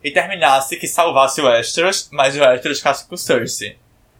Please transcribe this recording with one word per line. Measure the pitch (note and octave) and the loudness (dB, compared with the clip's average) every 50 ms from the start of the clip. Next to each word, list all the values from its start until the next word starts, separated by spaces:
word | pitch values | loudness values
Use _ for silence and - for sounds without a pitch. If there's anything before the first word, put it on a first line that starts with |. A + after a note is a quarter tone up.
| - | -6
e | D3 | 0
terminasse | C#3+ F#3 E3+ F#3 G3 F3 D#3+ D3 C3+ C3+ - - F3 | -2 -2 -2 -2 -4 0 2 4 4 2 0 -4 -8
que | - - | -8 -8
salvasse | D3+ - - E3+ E3+ C#3 C3+ C#3 - - - | -6 -2 0 0 2 4 2 2 2 0 0
o | D3 | 2
Westeros, | B2+ A#2 A#2 A#2+ - - - E3 F#3+ F#3+ - - _ | 2 2 2 0 -2 -2 0 0 0 -2 -4 -8 _
mas | - D3 C3+ C3+ C#3 | -2 0 0 0 2
o | C#3+ | 4
Westeros | C#3+ B2+ B2+ B2+ - D#3 C#3+ - | 4 4 4 2 0 -6 -6 -2
ficasse | - D3 C3 - - | -2 -2 -2 -2 -8
com | _ F3 | _ -14
Cersei. | F3+ - - D#3 A#2+ A2+ - - - G#2 G2 - _ _ _ _ _ _ _ _ _ | -12 -2 0 0 0 0 -4 -8 -10 -10 -12 -14 _ _ _ _ _ _ _ _ _